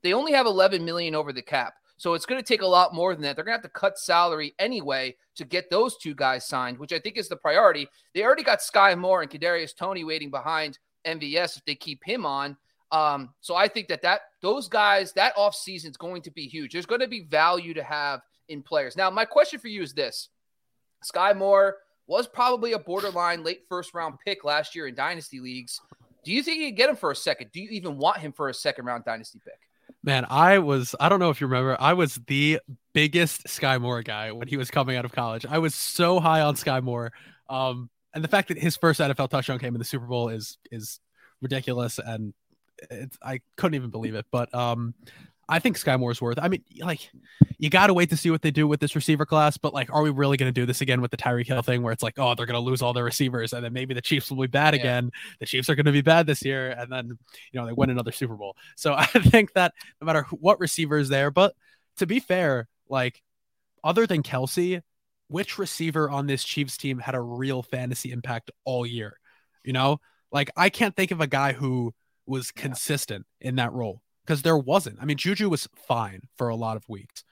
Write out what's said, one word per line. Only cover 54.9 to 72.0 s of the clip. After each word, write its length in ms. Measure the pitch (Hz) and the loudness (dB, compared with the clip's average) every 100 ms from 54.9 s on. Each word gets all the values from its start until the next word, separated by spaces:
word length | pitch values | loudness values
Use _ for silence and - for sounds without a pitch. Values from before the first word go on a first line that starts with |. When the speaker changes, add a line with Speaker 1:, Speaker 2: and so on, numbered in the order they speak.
| 123 123 - - - | 0 -2 -6 -18 -12
Speaker 2:
The 80 | 113 | -4
Chiefs 200 | 135 127 | -2 0
are 80 | 147 | 4
gonna 160 | 147 | 4
be 100 | 143 | 6
bad 240 | 139 165 156 | 6 6 4
this 180 | 139 135 | 0 -2
year," 240 | 135 131 | -4 -6
and 220 | 120 120 | -8 -8
then, 160 | 127 117 117 _ - - | -8 -8 -12 _ -20 -14
you 80 | 131 | -10
know, 60 | 120 | -6
they 80 | |
win 160 | 117 135 | 0 2
another 220 | 123 117 | 2 -2
Super 240 | - 127 107 | -4 -6 -6
Bowl. 200 | 101 - - - | -12 -14 -20 -2
So 180 | 156 | 0
<laughs> 40 | 139 | 2
I 80 | - | 4
think 460 | 233 160 233 208 | 6 8 8 6
that 200 | 190 180 - - _ | 2 0 -2 -20 _
no 60 | 156 | 0
matter 160 | 156 | 0
who, 140 | 139 160 | 0 0
what 220 | 170 208 | 4 4
receiver 400 | 175 - 156 151 | 2 -2 0 0
is 100 | 135 | 2
there, 220 | 135 143 | 2 2
but 240 | 143 196 - _ _ _ - | 4 4 2 _ _ _ -6
to 80 | 170 | -2
be 140 | 233 | -2
fair, 480 | - 185 165 131 117 _ _ | 0 0 2 0 -4 _ _
like, 360 | 135 123 - _ _ _ _ _ _ | -2 -2 -6 _ _ _ _ _ _
other 220 | 151 175 226 | 0 2 2
than 160 | 170 | 2
Kelce, 640 | - 131 131 - 180 180 - _ _ _ _ | 0 -4 -2 0 0 -2 -8 _ _ _ _
which 280 | 156 208 - | -6 -6 -6
receiver 540 | 190 - 165 156 151 | -8 -4 -2 0 0
on 160 | 139 143 | 0 -2
this 160 | 135 | -2
Chiefs 340 | - - 139 - | -4 -4 -4 -4
team 220 | 139 131 | -6 -6
had 160 | 117 131 | -4 -6
a 60 | |
real 420 | 120 120 135 131 | -6 -6 -4 -4
fantasy 480 | 123 127 123 123 131 | -6 -8 -6 -6 -8
impact 400 | 123 127 117 - - - | -8 -6 -8 -10 -12 -4
all 200 | 127 120 | -4 -4
year? 340 | 117 104 - _ _ _ _ | -6 -10 -14 _ _ _ _
You 100 | - | -4
know, 260 | 131 135 147 _ _ _ | 2 2 2 _ _ _
like, 200 | 139 143 - | -4 -2 2
I 140 | 185 | 2
can't 260 | - 220 185 | 4 -2 0
think 140 | 190 | -2
of 100 | 175 | 0
a 60 | 147 | 0
guy 260 | 135 139 | 2 0
who 420 | 123 135 127 120 - | 0 -2 -2 -4 -8